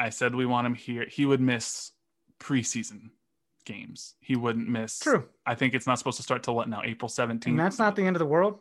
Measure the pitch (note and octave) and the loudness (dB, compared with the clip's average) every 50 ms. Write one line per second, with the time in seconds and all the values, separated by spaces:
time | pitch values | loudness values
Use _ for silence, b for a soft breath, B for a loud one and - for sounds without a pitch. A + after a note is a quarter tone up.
0 | B2 A2+ A2 - B2+ B2 B2 B2+ B2+ B2 B2 B2 A#2+ A#2+ A#2+ A#2 - - A#2+ A#2+ | 0 -2 -2 0 0 0 2 2 2 2 2 2 2 0 -2 -4 -4 -6 -4 -4
1 | A#2+ - - - C#3+ C#3 C#3 B2+ B2+ B2+ B2 A#2 A2+ - - - - - _ _ | -4 -6 0 0 4 4 4 6 4 4 2 2 -2 -4 -8 -8 -10 -12 _ _
2 | _ _ _ _ _ _ _ - - - C#3+ C3 A2 - - A#2 A2 - G#2+ G2+ | _ _ _ _ _ _ _ -16 -6 0 0 0 0 0 -4 -4 -6 -6 -10 -16
3 | G#2+ A2+ _ _ _ _ _ _ _ _ _ _ _ - G#2 G2+ - - - - | -18 -20 _ _ _ _ _ _ _ _ _ _ _ -16 -14 -14 -14 -16 -16 -16
4 | - - - _ _ - C3 B2 A#2 A#2+ A2+ A2+ A2+ A2+ A#2+ A2+ A2+ A2 - - | -18 -18 -20 _ _ -2 0 0 2 0 0 0 0 -2 -2 -2 -2 -6 -6 -4
5 | - D#4 C4+ E3+ - - _ _ - - A#2+ A2+ C#3 B2+ A#2+ B2+ - C3 B2+ B2 | 0 2 2 2 0 -2 _ _ -6 -6 -2 0 0 2 2 0 2 2 0 0
6 | - C3+ A#2+ - B2+ - C3 A#2+ - - A#2+ A#2 A2 A#2 A2 G#2 - A#2+ A2 - | 0 -4 -4 -4 -2 -2 -2 -2 0 -2 -2 0 0 -2 -4 -6 -4 -6 -6 -6
7 | B2 A2+ - - B2 A#2 A#2 A2+ - B2+ - D3+ E3 G3 G3 - A3 G#3 G3+ G#3 | -6 -8 -2 -2 -2 0 -2 -2 0 0 2 2 2 2 2 2 2 2 2 2
8 | F#3+ F#3 F#3 E3+ E3 C#3+ D3+ E3+ F#3 G#3 G3+ - | 2 2 2 2 2 2 4 4 4 4 2 -2